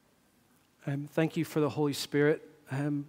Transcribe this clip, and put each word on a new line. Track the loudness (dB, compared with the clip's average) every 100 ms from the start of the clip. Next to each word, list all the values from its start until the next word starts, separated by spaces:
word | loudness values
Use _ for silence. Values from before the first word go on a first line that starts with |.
| _ _ _ _ _ _ _ _ -8
Um, | -6 -4
thank | 0 0 0
you |
for | -2 0
the | 0
Holy | 0 -2
Spirit, | -2 -2 2 4 2 -2 -20 -8
um, | -4 -2 -4